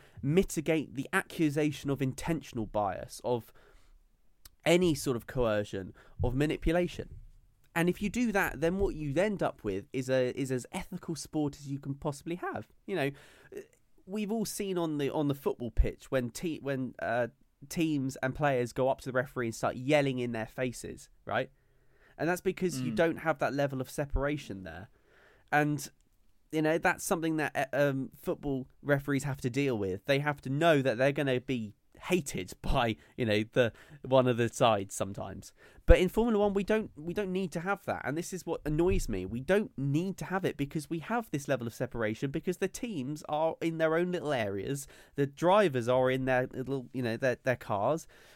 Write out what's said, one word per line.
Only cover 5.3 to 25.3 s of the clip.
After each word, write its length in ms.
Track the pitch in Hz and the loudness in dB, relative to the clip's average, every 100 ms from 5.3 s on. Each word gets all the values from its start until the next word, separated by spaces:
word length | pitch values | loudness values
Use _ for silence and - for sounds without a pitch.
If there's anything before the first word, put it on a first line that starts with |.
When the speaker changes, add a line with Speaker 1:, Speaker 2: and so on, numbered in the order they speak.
| 131 117 104 104 98 92 - - - | 0 2 2 -2 -6 -8 -14 -16 -2
Speaker 1:
of 120 | 123 127 | 0 2
manipulation. 760 | 151 147 160 170 175 - - - - - _ _ _ 170 | 0 0 0 0 0 -4 -12 -14 -18 -20 _ _ _ 0
And 120 | 170 | 0
if 120 | 180 | 0
you 80 | 202 | -2
do 220 | 226 240 | 0 0
that, 300 | 196 170 - | 2 0 0
then 160 | 165 190 | 0 2
what 180 | 202 156 | 0 0
you 180 | 151 135 | -2 0
end 260 | 208 196 | 0 0
up 220 | 156 - | -2 -2
with 220 | 107 95 - | -4 -4 -4
is 160 | 131 127 | -6 0
a, 280 | 131 127 - | 2 2 -2
is 120 | 135 | -2
as 140 | 127 - | -4 -4
ethical 440 | - - 180 - 156 | -10 -8 -10 -8 -8
sport 400 | - 156 147 143 | -6 -2 -2 -4
as 120 | 143 | -8
you 120 | 139 | -6
can 140 | 143 139 | -6 -6
possibly 400 | 156 143 165 175 | -6 -6 -8 -8
have. 320 | 381 349 - - - | -6 -8 -10 -16 -6
You 100 | 185 | -2
know, 160 | 135 139 - - - - - _ _ - - | -2 -4 -14 -20 -16 -16 -16 _ _ -20 -8
we've 260 | 214 202 | -6 -2
all 140 | 226 208 | -2 -2
seen 320 | - 196 175 | -4 -2 0
on 200 | 165 147 | 0 0
the, 140 | 139 | 0
on 140 | - 147 | 0 0
the 80 | 139 | 0
football 360 | - - 120 | -2 -4 0
pitch 400 | - 113 - - | 2 2 -2 -2
when 180 | 131 120 | 0 0
te-, 300 | - 175 143 | -4 -6 -4
when, 320 | 135 135 127 - | -4 -4 -4 -6
uh, 260 | 87 117 120 - _ _ 139 | -2 0 -2 -6 _ _ -8
teams 480 | - 160 147 131 - | -2 0 0 -2 -2
and 100 | 131 | -4
players 380 | 131 151 127 123 | 0 2 2 0
go 160 | - 131 | 0 0
up 120 | 131 | 0
to 80 | 135 | -2
the 40 | |
referee 340 | 127 139 147 117 | -2 -2 -2 -4
and 80 | - | -2
start 200 | 113 117 | -2 -2
yelling 440 | 127 147 139 127 | 2 4 4 0
in 120 | 120 | -2
their 160 | 117 110 | -4 -6
faces, 640 | - 131 - - - - _ - | -4 -4 -4 -12 -14 -18 _ -4
right? 240 | 107 131 _ _ _ _ _ _ - | -2 -2 _ _ _ _ _ _ -4
And 100 | 156 | -2
that's 140 | 175 | 0
because 400 | 190 185 185 135 | -2 0 -2 -2
you 100 | 127 | -2
Speaker 2:
Mm. 40 | 196 | 2
Speaker 1:
don't 220 | 165 - | 2 2
have 220 | 165 151 | -2 0
that 140 | 139 | 0
level 260 | 139 143 135 | 0 0 -2
of 80 | 127 | -6
separation 760 | - 143 135 139 143 - 98 | -6 -2 0 0 -2 -6 -10
there. 260 | 92 80 98 _ _ _ - | -10 -14 -16 _ _ _ -20